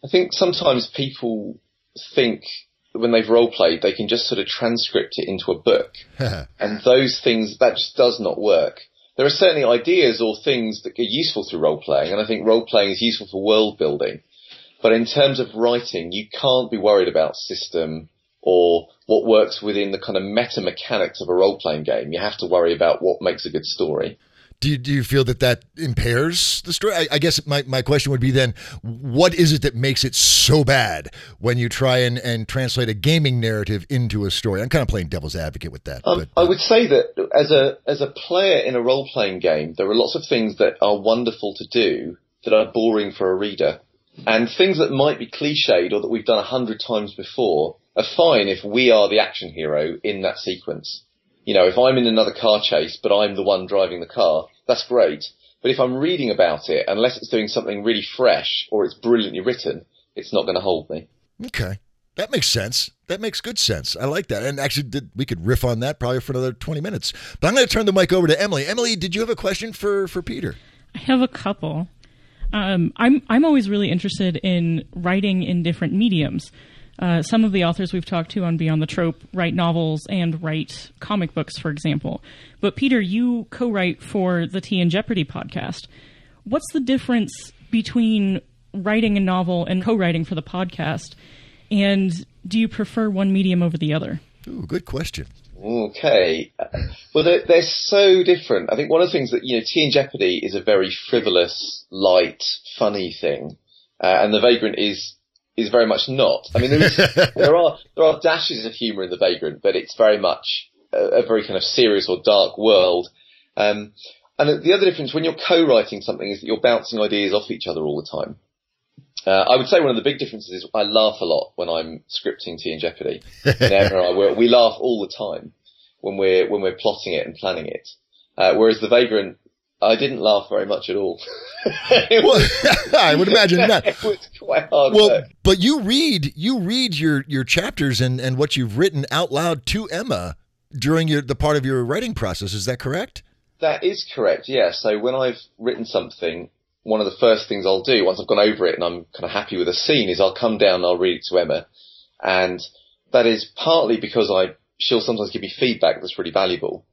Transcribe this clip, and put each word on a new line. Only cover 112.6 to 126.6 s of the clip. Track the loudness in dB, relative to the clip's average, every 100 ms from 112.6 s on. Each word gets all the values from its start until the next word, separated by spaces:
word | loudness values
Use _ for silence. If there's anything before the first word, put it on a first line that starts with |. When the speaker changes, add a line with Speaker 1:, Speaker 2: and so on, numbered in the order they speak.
| 4 6 4 2 -4 _ _ _ _ -2
Speaker 1:
Um, | 0 0 -8 _ -20 -20 _ -2
and | 0 2
the | 2
other | 4 2
difference | 0 -6
when | -4
you're | -4 -4 0
co-writing | 2 6 4 2 -6
something | -8 -6 -6
is | -8
that | -4
you're | 0
bouncing | 2 2 -2 -4
ideas | -2 0 0
off | -2 -4
each | -10 -6
other | -6
all | -4 -6
the | -6 -8
time. | -8 -12 _ _ _ _ _ -20 _ -8 0
Uh, | 2 4
I | 2
would | 4
say | 2
one | 2
of | 0
the | -2
big | -4
differences | -8 -10 -14 -14
is | -8
I | -4
laugh | 0 2 0 0
a | -2
lot | -2 -2 -8
when | -6
I'm | -4 -6 -12 _
scripting | -8 -8 -8 -12 -10
Tea | -10
and | -6
Jeopardy. | -8 -6 -8 -8 -14 -4
Speaker 2:
<laughs> | -2 2
Speaker 1:
Now, | 2 4 4 2 2
I, | 4
we, | 2 4
we | 6
laugh | 6 4 2
all | -2 -2
the | -4
time | -8 -8 -10 -14 _ _ _ _ _
when | -8 0
we're, | 2 4 2
when | 0